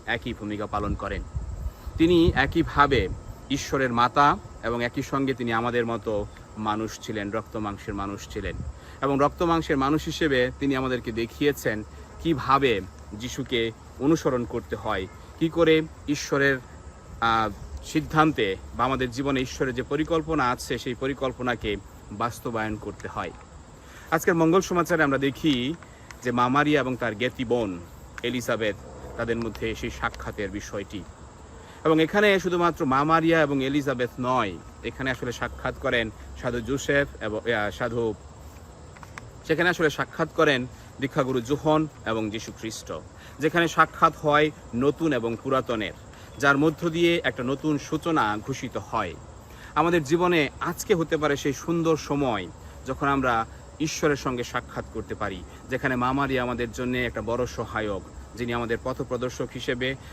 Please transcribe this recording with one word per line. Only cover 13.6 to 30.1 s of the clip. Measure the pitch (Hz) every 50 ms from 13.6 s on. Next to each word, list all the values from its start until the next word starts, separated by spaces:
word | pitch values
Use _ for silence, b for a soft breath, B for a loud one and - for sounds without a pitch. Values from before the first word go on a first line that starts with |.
| 113 113 107 - - - - -
অনুসরণ | 127 151 165 156 - 151 127 123 117
করতে | - 120 117 - - 120
হয়, | 104 - 107 104 95 95 95 - B B B B -
কি | 160 165
করে | 156 165 170 160 160 156 156 156 - - -
ঈশ্বরের, | 143 147 - - - 156 139 139 139 135 127 - - - - - - - - - - - -
আহ, | 113 113 113 113 110 107 104 - - - - - -
সিদ্ধান্তে | - - 156 147 127 - 156 156 156 139 131 110 95 95 95 - - -
বা | 110 120
আমাদের | 131 135 127 127 123
জীবনে | 113 131 135 143 135 135
ঈশ্বরের | 135 127 - - 143 127 120
যে | 127 123
পরিকল্পনা | - 143 147 156 151 165 160 156 156 160 147 127 123
আছে, | 123 - - - 131
সেই | 113 - 131 117
পরিকল্পনাকে | - 135 135 139 - 135 127 117 - 123 123 120 117 - 107 101 95 - - - - - -
বাস্তবায়ন | 104 104 113 120 - - - 131 113 110 110 107 107
করতে | 104 - 104 95 - -
হয়। | 92 - 110 95 82 - - - - - - - - - B B B B B B B
আজকের | 160 165 - 196 175
মঙ্গল | 165 160 160 170 196
সমাচারে | 180 - 185 170 165 - 175 156 156
আমরা | 139 135
দেখি | 131 139 139 131 - - 156 135 120 123 143 170 - - B B B B B B - -
যে | 123
মা | 120 120 123
মারিয়া | 123 131 147 151 151 147 135
এবং | 127 127 127
তার | 113 123 113 107
জ্ঞাতি | 104 120 127 - - 127
বোন | 110 120 120 110 98 85 87 87 - - - - - - - -
এলিজাবেথ, | 123 123 123 120 - 117 107 113 104 98 - - - - - - - -
তাদের | - 117 113 113
মধ্যে | 117 117 110 101 - 117 110 107
সেই | - 120 117
সাক্ষাতের | - - - 113